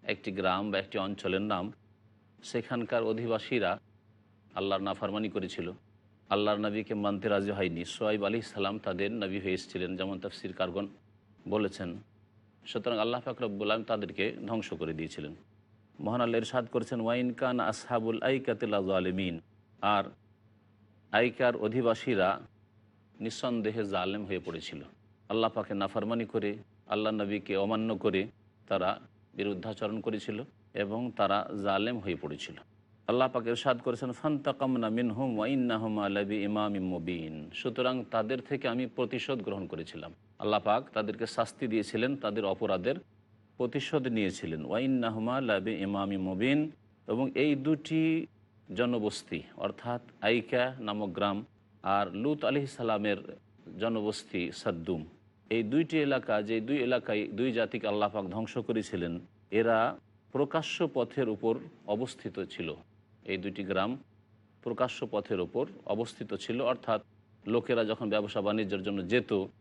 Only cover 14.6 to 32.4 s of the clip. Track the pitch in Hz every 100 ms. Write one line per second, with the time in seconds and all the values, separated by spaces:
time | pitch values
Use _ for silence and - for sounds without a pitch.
14.6 | - 82 80 78 80 - 73 - - _
15.6 | _ - _ - 113 120 120 117 113 127
16.6 | 113 123 113 120 113 120 123 117 131 123
17.6 | 95 110 - 120 113 113 - 135 131 110
18.6 | 113 104 92 95 92 92 95 82 - _
19.6 | _ _ 98 104 98 - _ _ _ _
20.6 | _ _ - _ _ 104 123 - 123 117
21.6 | 107 117 117 113 - 107 92 95 - _
22.6 | _ _ _ _ _ - 110 - 131 120
23.6 | 107 110 104 95 90 104 95 92 82 82
24.6 | - 76 71 - _ _ _ 110 113 113
25.6 | 104 101 98 113 104 117 110 117 104 107
26.6 | - _ - 107 107 107 104 104 95 98
27.6 | 98 110 113 104 110 95 104 - _ _
28.6 | - 95 90 104 - _ _ - 104 98
29.6 | 110 107 110 110 113 107 - 107 135 -
30.6 | - - 101 110 120 107 101 101 - 104
31.6 | 101 98 110 120 98 82 78 73